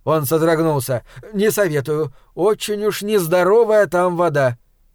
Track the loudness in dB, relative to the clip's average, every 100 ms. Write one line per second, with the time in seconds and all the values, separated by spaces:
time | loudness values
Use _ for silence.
0 | -2 -2 0 0 2 2 0 -2 -2 -6
1 | -8 -20 -8 -2 0 2 0 -2 -2 -4
2 | -4 -10 _ -2 -2 0 -4 -4 -4 -4
3 | -2 -2 2 2 4 4 4 2 2 0
4 | 0 0 0 2 0 -2 _ _ _